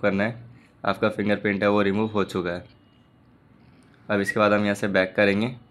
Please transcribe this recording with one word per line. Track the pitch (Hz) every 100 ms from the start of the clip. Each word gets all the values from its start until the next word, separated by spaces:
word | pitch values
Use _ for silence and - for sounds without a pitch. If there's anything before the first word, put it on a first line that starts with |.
करना | 104 98
है। | 107 123 - - - _ -
आपका | 98 110
फिंगरप्रिंट | - 104 101 104 98
है | 104
वो | 104
रिमूव | 101 101 110
हो | 104
चुका | 92 98 87
है। | 87 - - _ _ _ _ _ _ _ _ - - _ _ -
अब | 104
इसके | 98 110
बाद | 104
हम | 104
यहाँ | 104 101
से | 104
बैक | 95 - -
करेंगे | 101 98 120 135 -